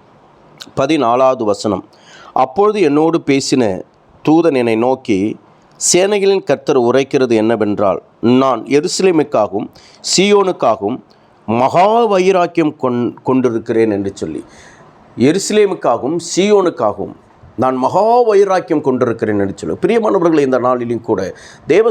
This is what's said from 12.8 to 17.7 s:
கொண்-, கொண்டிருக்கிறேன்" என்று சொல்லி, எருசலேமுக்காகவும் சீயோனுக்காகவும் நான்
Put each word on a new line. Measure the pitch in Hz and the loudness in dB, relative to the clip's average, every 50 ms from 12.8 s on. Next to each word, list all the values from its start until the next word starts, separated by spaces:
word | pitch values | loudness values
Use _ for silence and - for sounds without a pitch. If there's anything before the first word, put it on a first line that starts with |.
| - | -4
கொண்-, | 127 123 120 120 107 - - - | -2 -2 -2 -2 -4 -4 -6 -4
கொண்டிருக்கிறேன்" | - 131 131 123 123 113 113 113 - 120 113 113 110 | -2 0 0 0 0 -2 -4 -4 -2 0 0 0 0
என்று | 104 98 101 98 95 | 0 -2 -4 -6 -8
சொல்லி, | - 104 82 76 - - - - - - - - - - - - - _ - - - | -8 -10 -10 -10 -10 -14 -16 -20 -20 -20 -20 -20 -20 -20 -20 -20 -20 _ -14 -4 0
எருசலேமுக்காகவும் | 117 139 160 196 - - 208 214 208 196 185 - - 143 120 113 117 135 165 175 165 - - | 0 2 2 0 -2 -2 0 2 2 2 0 -2 -2 -2 -2 -2 -2 -4 -4 -6 -6 -6 -2
சீயோனுக்காகவும் | 165 190 208 208 202 185 170 - - 123 107 - - 95 - - - _ _ _ _ - - - | -2 0 2 2 2 2 0 -2 -2 -2 -2 -2 -4 -8 -12 -12 -16 _ _ _ _ -20 -14 -6
நான் | - 120 131 | -4 -2 -2